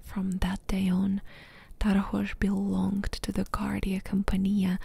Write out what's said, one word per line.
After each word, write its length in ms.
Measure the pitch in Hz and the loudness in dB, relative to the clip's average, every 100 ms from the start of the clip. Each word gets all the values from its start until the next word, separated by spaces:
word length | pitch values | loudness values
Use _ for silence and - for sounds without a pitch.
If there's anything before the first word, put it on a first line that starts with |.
From 280 | - - 190 185 | -10 -6 -2 0
that 260 | 180 196 - | 0 -2 -2
day 220 | 190 190 | 0 2
on, 320 | 180 196 196 - - - - - - | 2 2 0 -4 -16 -20 -20 -20 -2
Tarhos 580 | 220 196 196 208 202 - | 2 4 2 0 -2 0
belonged 720 | 196 196 196 190 190 196 202 - | 0 2 0 0 2 0 -2 -4
to 100 | - | -6
the 140 | 196 196 | -4 -2
Guardia 500 | - 208 202 - 190 | -2 -2 -2 0 -2
Campania 800 | - 196 196 190 190 202 185 185 | -2 -2 2 2 2 2 2 2